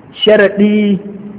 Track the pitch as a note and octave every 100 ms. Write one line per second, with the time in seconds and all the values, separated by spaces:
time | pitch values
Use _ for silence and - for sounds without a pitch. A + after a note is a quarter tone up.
0 | - - A#3+ G#3+ G3 G3 G#3 G#3 G#3 F#3+
1 | - - -